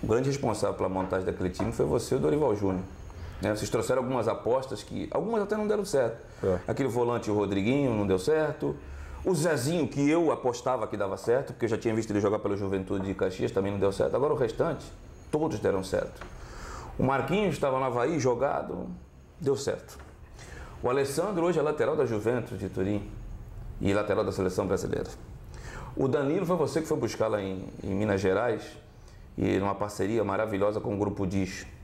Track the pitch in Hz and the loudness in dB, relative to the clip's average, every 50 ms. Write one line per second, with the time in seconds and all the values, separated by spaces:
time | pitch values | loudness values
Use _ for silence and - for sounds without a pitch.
0 | - 110 107 123 135 139 139 131 - 127 107 - - 98 92 - 101 95 92 95 | 2 4 2 4 4 2 0 0 0 0 0 2 0 0 2 2 0 0 2 0
1 | 92 92 92 95 95 90 87 90 92 90 90 - 98 110 117 - 135 147 147 123 | 0 0 0 0 0 0 -2 0 -2 -2 0 0 -2 -2 0 0 2 2 2 0
2 | - - - 135 143 151 151 147 151 131 107 101 101 95 95 90 92 - - - | 0 0 0 2 2 2 2 4 4 2 2 2 2 0 0 0 -4 -6 -12 -14
3 | - - - - - - - - - 101 107 104 - 101 - 120 104 - 127 131 | -14 -14 -12 -12 -12 -12 -8 -4 -2 0 0 0 -2 -2 -2 -2 0 2 2 0
4 | 127 120 131 123 107 113 101 - - 107 120 131 135 - 113 104 - - 110 101 | 2 0 0 2 2 2 0 0 0 0 0 0 0 -2 -8 -10 -10 -8 -6 -6
5 | 98 - - 131 160 208 233 220 202 196 214 214 214 208 214 208 196 185 - 135 | -6 -2 -2 -2 -2 0 0 0 0 0 0 -2 0 0 0 0 0 0 2 2
6 | 123 113 - - - - - - - 98 92 90 - - 113 - 139 127 113 123 | 2 2 -2 -6 -12 -18 -10 -2 0 2 2 2 0 -2 -2 0 0 0 2 2
7 | 120 120 120 113 - 110 104 104 104 95 101 98 95 110 131 143 143 131 113 107 | 2 2 2 0 0 2 2 2 4 4 2 2 2 4 4 4 4 2 2 2
8 | 101 98 95 92 - - 156 160 156 147 143 - - 143 147 - - - - - | 4 4 2 2 4 2 2 4 2 0 -2 -2 -2 -4 -4 -4 -8 -14 -12 -12
9 | - - - - - - 190 151 151 175 156 131 117 143 170 175 147 117 - 131 | -12 -12 -12 -6 0 0 2 2 4 2 2 2 2 0 2 2 0 0 2 2
10 | 143 143 156 170 170 151 123 - - 127 117 - - 135 127 123 110 - 110 104 | 4 6 6 6 6 4 2 2 2 0 0 0 0 0 0 0 0 -2 -2 -2
11 | 101 95 98 95 - - 117 131 139 - - - 120 110 110 98 - 113 110 110 | -2 -2 -2 -4 2 2 4 4 2 -2 -4 -2 0 0 0 2 2 2 2 2
12 | 110 - 101 104 101 101 104 104 - 104 101 98 104 98 98 95 92 92 101 98 | 0 2 2 4 4 4 2 2 2 0 0 0 0 0 0 -2 0 0 -2 -2
13 | 95 98 92 - 98 95 92 - - 120 - 98 98 98 101 101 95 98 95 - | 0 -2 0 0 0 0 0 0 -2 0 2 2 0 2 2 2 2 2 4 2
14 | 107 - - 117 131 151 151 - 131 110 - - 135 175 - - - - - - | 0 2 2 2 2 2 2 2 2 0 2 0 0 0 0 -4 -8 -14 -16 -16
15 | - - - - - - - 151 156 151 - 107 107 104 95 95 92 - - 98 | -18 -18 -18 -18 -10 -2 0 0 0 0 -2 0 0 2 2 2 0 0 -2 -2
16 | - - - - - - - - - - - - - - - - - - - - | -2 -4 -8 -12 -14 -14 -14 -14 -14 -14 -14 -12 -12 -12 -12 -12 -12 -12 -4 0
17 | - 127 135 131 120 131 165 202 214 190 143 - - 143 131 131 135 131 120 123 | 0 2 2 0 0 0 0 2 2 2 0 0 0 2 2 2 0 0 2 2
18 | 120 143 175 151 123 127 120 120 131 143 - - - - - - - - 180 - | 2 2 2 2 2 2 2 4 2 0 0 -2 -2 -4 -6 -6 -6 -8 -10 -12
19 | - - - - - - - - - 135 139 - - - - - - - - - | -14 -18 -20 -20 -20 -20 -14 -4 0 0 2 2 0 -2 -4 -4 -6 -14 -16 -18
20 | - - - - - - - - - - - - - - - - - 117 127 139 | -18 -18 -18 -20 -20 -18 -18 -16 -16 -16 -14 -14 -14 -14 -12 -4 0 2 2 2
21 | 135 139 139 156 170 208 208 170 165 175 175 156 143 151 147 - 120 120 156 160 | 2 2 0 0 0 0 0 2 2 2 4 4 2 2 2 2 2 2 4 2
22 | 135 117 113 107 98 113 123 123 107 - 110 101 104 92 - - 95 98 104 101 | 2 2 2 2 2 2 2 2 0 -4 -6 -6 -6 -4 -2 0 0 0 0 -2
23 | 101 - - - - - - - - - - - - - - - 107 98 98 104 | -2 -6 -10 -12 -10 -10 -12 -12 -12 -12 -12 -12 -12 -10 -8 -2 0 2 2 2
24 | 104 - 98 101 104 95 95 - 95 92 90 - 101 - 98 92 - - - - | 2 2 2 2 2 0 0 0 0 0 2 0 0 2 2 0 0 -2 -2 -2
25 | - - - - - - - - - - - - - - - - - - - - | -4 -4 -8 -12 -14 -14 -14 -14 -14 -14 -14 -12 -12 -10 -10 -10 -12 -10 -2 0
26 | 143 131 127 151 143 135 156 190 185 160 185 170 151 131 - 165 160 - 156 139 | 0 2 2 2 2 2 0 0 2 0 2 2 2 2 2 -2 0 0 -2 0
27 | 127 110 - - 110 110 110 104 98 95 95 92 - - - - - 101 98 95 | 0 -2 0 0 0 2 2 0 0 -2 -4 -6 -8 -10 -10 -8 -4 -2 0 0
28 | 107 107 101 98 101 95 95 98 117 123 110 104 - - - - - - - - | 2 2 2 2 4 4 4 4 2 2 0 -2 -4 -10 -16 -16 -20 -20 -20 -20
29 | - - - - - - - - - 101 98 95 98 101 98 98 101 104 - - | -20 -20 -18 -18 -18 -14 -4 -2 0 2 2 4 2 2 0 0 -2 -4 -2 -2
30 | 98 98 113 113 104 101 98 98 110 107 107 95 101 104 107 107 85 101 104 98 | -2 0 2 2 2 2 2 0 0 0 0 2 2 2 2 0 -2 -2 -2 0
31 | 104 101 101 101 98 92 92 98 95 90 - - - - - - | 0 -2 0 -2 -2 0 0 0 -2 -2 -4 -10 -12 -14 -16 -18